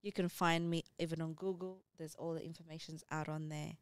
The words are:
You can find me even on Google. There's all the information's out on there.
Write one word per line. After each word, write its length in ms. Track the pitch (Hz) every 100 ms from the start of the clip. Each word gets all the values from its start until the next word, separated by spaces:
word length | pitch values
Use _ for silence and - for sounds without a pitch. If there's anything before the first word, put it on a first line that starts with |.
You 100 | 208
can 160 | 202 175
find 420 | - 175 165 170
me 140 | 170 - _
even 220 | 165 160
on 140 | 160
Google. 480 | 156 190 180 185 190 _ _
There's 160 | 160
all 200 | - 165
the 100 | 165
information's 600 | - 165 165 156 - 160 -
out 180 | 156 156
on 200 | 156 156
there. 240 | 151 151 160